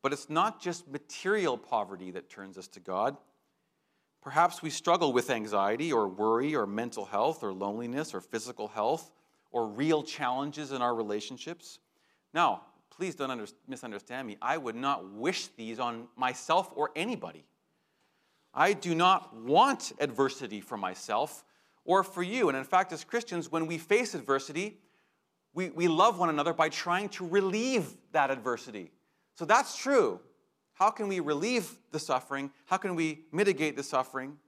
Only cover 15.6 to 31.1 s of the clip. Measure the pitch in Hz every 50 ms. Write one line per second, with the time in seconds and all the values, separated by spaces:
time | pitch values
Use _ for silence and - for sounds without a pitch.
15.6 | 113 110 117 110 127 120 117 113 117 123 _ - 127 127 123 - - - 160 180
16.6 | 196 - - - 147 185 - 156 175 226 247 - - 85 80 - - _ _ _
17.6 | _ _ _ _ _ _ _ _ _ _ _ _ _ _ _ _ _ _ _ -
18.6 | 151 185 208 196 - 175 165 160 175 185 190 - - - - 113 113 120 143 180
19.6 | 233 277 269 - - - - - 143 143 117 107 139 135 135 - 135 107 104 104
20.6 | 92 - 123 107 98 92 92 - - - 107 107 139 156 - - - _ _ _
21.6 | _ _ _ _ _ - 180 190 190 190 190 175 175 180 214 254 - 143 135 135
22.6 | 131 135 - 185 190 185 170 156 - - - 233 233 - - 170 156 - 160 165
23.6 | 160 160 170 156 165 - 208 226 247 - - 143 127 135 139 135 135 - 147 160
24.6 | 190 214 208 - _ _ _ _ _ _ _ _ _ _ _ _ _ _ _ 170
25.6 | 185 185 - 160 170 175 160 160 190 233 208 175 180 165 156 147 147 165 160 -
26.6 | 160 160 - - - 180 175 185 202 202 - - 185 170 165 202 190 190 180 214
27.6 | 233 262 262 233 165 135 - - _ _ - 160 139 135 135 127 107 127 120 113
28.6 | - 131 110 104 90 80 _ _ _ _ _ _ _ _ _ - 170 147 208 247
29.6 | 262 - - - - 262 285 254 185 120 92 87 - _ _ _ _ _ _ _
30.6 | _ _ _ - 190 214 214 - 220 202